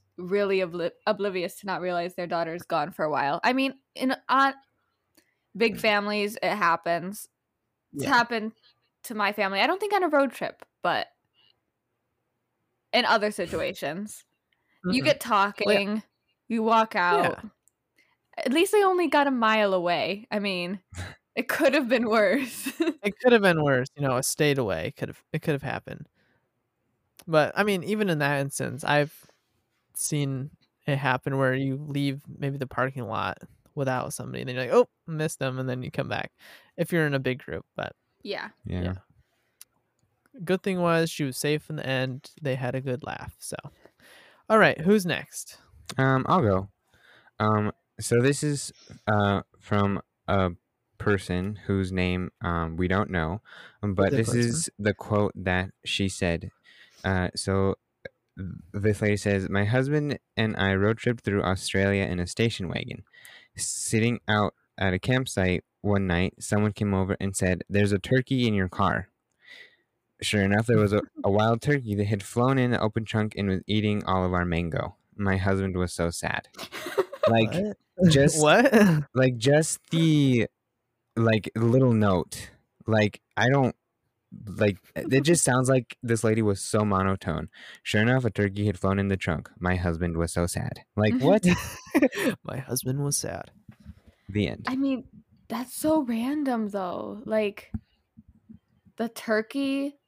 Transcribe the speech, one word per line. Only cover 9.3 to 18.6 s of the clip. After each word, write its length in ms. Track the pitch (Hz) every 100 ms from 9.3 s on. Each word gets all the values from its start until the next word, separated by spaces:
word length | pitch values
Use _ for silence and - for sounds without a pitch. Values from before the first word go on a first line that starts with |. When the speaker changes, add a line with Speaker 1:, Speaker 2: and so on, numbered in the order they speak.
Speaker 1:
family. 280 | 208 196 196
I 60 | 247
don't 140 | 381
think 140 | 403
on 80 | 403
a 60 | 349
road 200 | 294 277
trip, 300 | - - - - _
but 240 | 175 131 - _ _ _ _ _ _ _ _ _ _ _ _ _ _ _ _ _ -
in 120 | 233
other 260 | 240 220 208
situations. 920 | 208 180 165 147 - 151 170 208 - _ _ _ _ _ _
You 60 | 180 247
Speaker 2:
Mm-hmm. 20 |
Speaker 1:
get 200 | 302 277 233
Speaker 2:
Well, 120 | 208
yeah. 140 | 202
Speaker 1:
talking, 500 | - 202 208 202 214 - _ _ _ -
you 140 | 226
walk 320 | 220 226 220
Speaker 2:
Yeah. 220 | 208 175 175
Speaker 1:
out. 300 | 175 - - _ _ _ _ _ _ _ _ -
At 140 | -
least 200 | 294